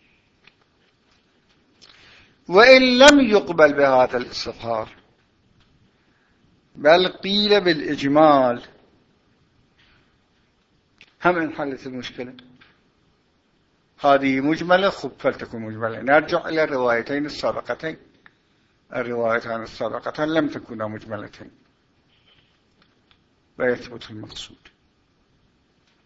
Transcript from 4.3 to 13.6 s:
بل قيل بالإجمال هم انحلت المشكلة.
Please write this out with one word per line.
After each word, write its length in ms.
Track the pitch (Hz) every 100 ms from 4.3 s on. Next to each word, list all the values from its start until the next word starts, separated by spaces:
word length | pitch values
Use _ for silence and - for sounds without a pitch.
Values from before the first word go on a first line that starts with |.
| - 120 - 117 113 110 - _ _ _ _ _ _ _ _ _ _ _ _ _ _ _ _ _ -
بل 320 | 143 175 185
قيل 560 | - 190 202 208 202
بالإجمال 1000 | 180 160 - 143 139 147 156 143 127 120 - _ _ _ _ _ _ _ _ _ _ _ _ _ _ _ _ _ _ _ _ _ _ _ _ _
هم 120 | 175 175
انحلت 500 | 156 - 143 127 135
المشكلة. 500 | 127 120 - 123 127 _ _ _ _ _ _ _ _ _ _ _ _